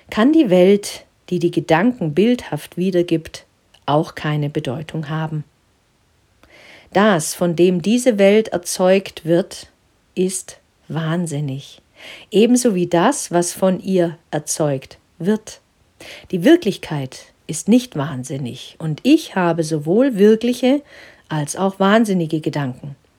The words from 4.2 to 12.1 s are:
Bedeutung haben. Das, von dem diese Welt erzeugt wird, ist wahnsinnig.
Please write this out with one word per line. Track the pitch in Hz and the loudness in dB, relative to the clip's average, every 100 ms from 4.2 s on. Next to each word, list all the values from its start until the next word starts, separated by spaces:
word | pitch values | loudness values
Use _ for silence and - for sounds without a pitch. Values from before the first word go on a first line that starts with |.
| 156 151 143 | -6 -4 -4
Bedeutung | 156 151 123 156 160 147 | -6 -6 -8 -8 -10 -8
haben. | 156 160 156 - _ _ _ _ _ _ _ _ _ _ - - - _ | -6 -6 -8 -10 _ _ _ _ _ _ _ _ _ _ -20 -20 -20 _
Das, | - 214 180 156 | 2 4 2 -2
von | - 175 165 | -4 -2 2
dem | 180 180 | 2 2
diese | 190 240 254 202 | 0 0 2 4
Welt | 196 214 220 | 4 4 2
erzeugt | 175 175 - 185 190 190 - | -4 -6 0 2 2 0 -8
wird, | 156 170 190 - - _ _ _ _ | 0 0 0 -8 -20 _ _ _ _
ist | - 185 190 - - _ _ - | -4 -4 -4 -12 -20 _ _ -10
wahnsinnig. | 147 160 165 170 143 147 135 - - _ _ - | -6 -4 -4 -4 -6 -6 -8 -12 -20 _ _ -20